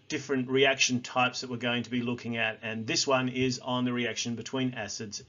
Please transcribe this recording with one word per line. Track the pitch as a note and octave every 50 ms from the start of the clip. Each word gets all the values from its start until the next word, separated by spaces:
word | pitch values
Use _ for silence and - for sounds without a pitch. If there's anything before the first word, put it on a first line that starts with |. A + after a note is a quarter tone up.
| _
different | - D#3 D3 C#3 - C#3+ C3 B2+
reaction | B2 C3 C3+ C3+ C3+ C3+ C3 - - B2+ A#2+
types | B2 - - B2+ B2 B2 - -
that | - B2
we're | B2
going | A2+ B2 B2 A#2+ A#2+
to | A2+ -
be | B2+ B2 A#2
looking | A#2+ A#2+ A#2+ - A2+ A#2
at, | A#2 A2+ A2 A2 -
and | - A2 A2+ A2+ A2
this | B2 E3+ - -
one | C#3+ C3+ B2+ B2+ B2+
is | B2 B2+ C3 C3 B2+
on | - - C3 B2+ B2 B2
the | B2 A#2+
reaction | B2 A#2+ A2 G#2+ - - A#2+ A#2
between | A2+ A2 - - C3 C3 B2+ B2
acids | A#2+ G#2 G2 - - A#2+ G#2 - - -